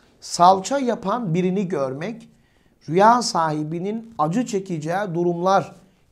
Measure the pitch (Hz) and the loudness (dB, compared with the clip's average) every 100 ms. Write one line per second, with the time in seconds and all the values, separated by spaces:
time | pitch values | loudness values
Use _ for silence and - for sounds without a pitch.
0 | _ _ - - 175 196 190 277 240 214 | _ _ -6 6 6 6 2 -2 -2 -4
1 | 190 240 208 175 185 185 180 156 135 135 | -4 -4 -2 0 0 0 -2 -2 -4 -4
2 | 190 226 - _ _ _ _ _ - 170 | -10 -12 -18 _ _ _ _ _ -2 4
3 | 214 247 - 175 160 151 151 170 190 226 | 6 4 2 -2 -2 -2 -6 -6 -6 -8
4 | - - 151 214 240 196 190 160 156 185 | -8 -4 -2 -2 -2 -4 -4 -8 -4 -6
5 | 208 165 175 170 185 196 - - _ _ | -4 -2 -2 0 2 0 0 -12 _ _
6 | _ | _